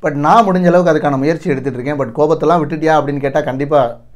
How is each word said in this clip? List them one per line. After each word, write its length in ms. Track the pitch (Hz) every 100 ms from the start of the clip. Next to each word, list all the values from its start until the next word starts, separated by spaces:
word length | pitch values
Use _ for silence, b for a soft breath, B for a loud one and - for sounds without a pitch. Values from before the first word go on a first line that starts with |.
But 100 | 165
நான் 380 | 143 147 208 214
முடிஞ்ச 160 | 185 180
அளவுக்கு 260 | 175 170
அதுக்கான 240 | 156 147 135
முயற்சி 320 | 135 165 185
எடுத்துட்டு 340 | 135 131 123
இருக்கேன். 240 | 123 147 127
But 40 |
கோபத்தெல்லாம் 540 | 117 151 160 156 175 147
விட்டுட்டியா 260 | 156 160
அப்படின்னு 280 | 156 139 143
கேட்டா 220 | 139 120
கண்டிப்பா 560 | 127 131 143 147 123 117 -